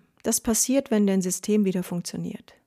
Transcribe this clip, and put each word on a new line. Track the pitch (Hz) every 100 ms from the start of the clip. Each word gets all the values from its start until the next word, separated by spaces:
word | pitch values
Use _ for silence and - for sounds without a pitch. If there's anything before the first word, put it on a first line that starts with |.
| _ _
Das | - 233
passiert, | - 220 - 269 269
wenn | 214 202
dein | 190
System | 180 180 - 214
wieder | 190 180
funktioniert. | - 175 - 180 165 - - -